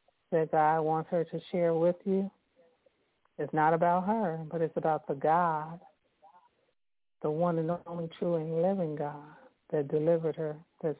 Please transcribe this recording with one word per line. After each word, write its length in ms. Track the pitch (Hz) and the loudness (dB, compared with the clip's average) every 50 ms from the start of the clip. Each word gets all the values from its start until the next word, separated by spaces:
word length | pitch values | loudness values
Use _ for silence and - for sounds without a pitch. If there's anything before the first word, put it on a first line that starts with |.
| _ _ _ _ _ - | _ _ _ _ _ 0
that 200 | 185 165 160 151 | 0 0 2 2
God 300 | - 160 151 156 160 160 | 2 4 4 4 4 2
wants 280 | 151 156 160 160 156 - | 2 0 0 0 -2 -2
her 140 | 185 170 160 | -2 -2 -2
to 160 | - - 160 - - | -2 -6 -10 -8 -4
share 220 | - 180 170 165 165 | -2 0 2 2 2
with 220 | 160 165 175 175 - - | 4 2 2 0 0 -2
you. 240 | 196 190 190 196 196 _ _ _ _ _ _ _ _ _ _ _ _ _ _ _ _ _ _ _ _ _ | -2 0 0 0 -4 _ _ _ _ _ _ _ _ _ _ _ _ _ _ _ _ _ _ _ _ _
It's 160 | - 151 139 - | -8 -8 -2 0
not 200 | 156 156 156 170 | 2 4 4 4
about 320 | 165 175 175 175 185 180 | 4 4 4 2 2 2
her, 360 | 196 220 226 214 165 160 160 160 151 | 0 0 0 0 -2 -4 -6 -8 -6
but 100 | - 165 | -4 -2
it's 140 | 165 156 - | -2 -2 -2
about 300 | 165 147 160 156 147 - | -2 0 0 0 0 -2
the 60 | - 147 | -6 -6
God, 640 | 139 143 151 160 175 180 165 156 151 156 156 170 175 - - _ _ _ _ _ _ _ - _ - _ _ _ _ _ _ _ _ _ _ _ _ _ _ _ - | 0 2 2 4 4 4 2 0 -2 -4 -8 -12 -16 -18 -20 _ _ _ _ _ _ _ -20 _ -20 _ _ _ _ _ _ _ _ _ _ _ _ _ _ _ -6
the 80 | - 151 | -4 -4
one 300 | 151 160 175 175 170 165 | -2 0 0 0 0 0
and 120 | 160 160 175 170 - | 0 -2 -4 -4 -6
only 220 | 170 170 170 165 165 - - | -10 -10 -8 -8 -8 -8 -4
true 160 | 196 175 170 | -2 -2 -2
and 260 | 160 156 160 165 165 | -2 -2 -4 -2 0
living 340 | 170 190 196 196 175 156 151 | 0 0 0 0 -2 -4 -4
God 280 | 147 147 147 147 147 147 151 156 - - - _ _ _ - | -6 -6 -8 -8 -12 -16 -20 -20 -20 -20 -20 _ _ _ -4
that 160 | - 151 143 | -2 -2 -2
delivered 480 | 143 160 151 151 165 170 165 165 156 147 | 0 0 0 2 2 2 2 0 -2 -4
her, 220 | - 160 151 151 156 - _ _ - | -4 -6 -6 -6 -10 -14 _ _ -6
that 160 | - 160 143 | -4 -4 -4